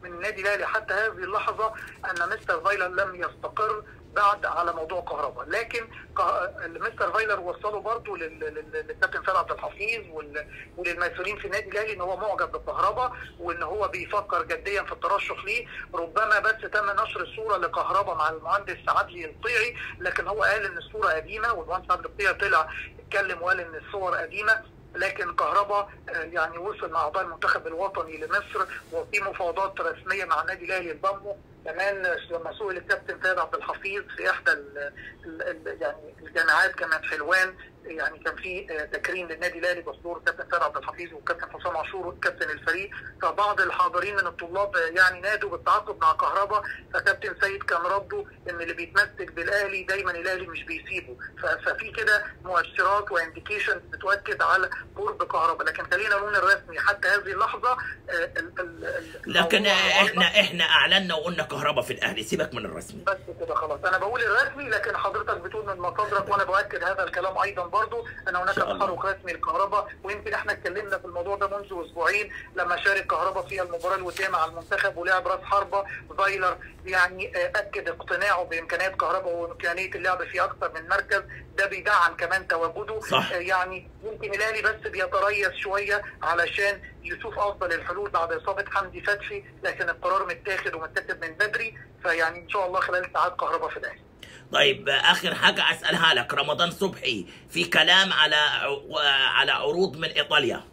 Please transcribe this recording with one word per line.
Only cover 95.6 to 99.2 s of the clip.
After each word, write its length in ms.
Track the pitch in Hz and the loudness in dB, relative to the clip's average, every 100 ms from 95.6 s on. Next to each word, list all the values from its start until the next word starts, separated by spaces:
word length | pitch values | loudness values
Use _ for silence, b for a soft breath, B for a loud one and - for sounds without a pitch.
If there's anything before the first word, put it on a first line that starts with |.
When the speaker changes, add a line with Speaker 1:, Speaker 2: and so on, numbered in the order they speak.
| 151 | 2
Speaker 2:
أسألها 420 | 165 - 165 165 | 2 2 4 6
لك، 200 | 139 - | 6 4
رمضان 380 | 139 143 147 170 | 0 0 2 2
صبحي 540 | 170 196 139 131 110 87 B B | 2 -2 0 -4 -4 -6 B B
في 140 | 160 170 | -2 2
كلام 480 | 170 160 185 190 | 6 8 8 8
على 220 | 156 156 151 | 6 6 6
ع-، 920 | 147 127 131 143 - 147 147 135 | 4 2 0 -2 -4 0 4 4